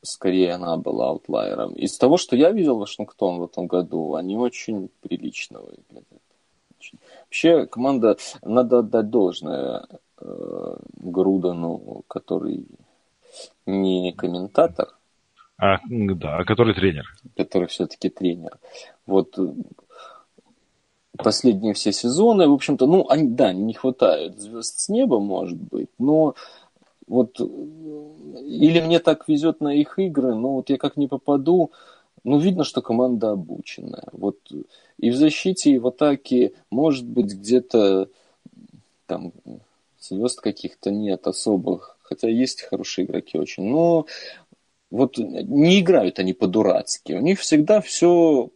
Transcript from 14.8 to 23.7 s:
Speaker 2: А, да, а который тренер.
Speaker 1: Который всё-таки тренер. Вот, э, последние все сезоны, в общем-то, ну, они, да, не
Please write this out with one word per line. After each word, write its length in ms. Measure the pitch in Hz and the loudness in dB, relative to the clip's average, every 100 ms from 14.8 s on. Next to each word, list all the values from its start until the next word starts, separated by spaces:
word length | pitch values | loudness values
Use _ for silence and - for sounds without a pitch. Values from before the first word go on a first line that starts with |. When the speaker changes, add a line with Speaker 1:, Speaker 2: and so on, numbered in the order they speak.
| - _ _ _ _ _ _ _ | -8 _ _ _ _ _ _ _
Speaker 2:
А, 200 | 98 95 - | 2 2 -2
да, 480 | 120 101 90 76 78 | -2 -2 -2 -4 -4
а 40 | |
который 300 | 90 110 117 95 | -2 4 4 4
тренер. 300 | 95 76 65 - - - | 0 0 -10 -20 -20 -6
Speaker 1:
Который 300 | - 95 87 | -2 -2 -2
всё-таки 400 | - 85 - 95 | -4 -6 -4 -6
тренер. 480 | - 92 87 82 - - - - _ - | -2 -4 -4 -10 -16 -20 -20 -20 _ 0
Вот, 340 | 98 190 - | 0 0 -2
э, 140 | 156 247 - - _ - - - _ _ _ _ _ _ _ _ _ - | -4 -4 -12 -14 _ -20 -20 -20 _ _ _ _ _ _ _ _ _ -2
последние 560 | 110 107 127 98 107 | 0 2 2 2 0
все 180 | 98 - | -2 -2
сезоны, 540 | 98 120 139 226 208 160 | -2 -2 2 4 6 6
в 60 | |
общем-то, 320 | 139 - 139 131 | 4 2 2 4
ну, 180 | 185 - | 4 4
они, 200 | 143 143 | 2 2
да, 240 | 120 - | 2 2
не 200 | 92 107 | 2 -4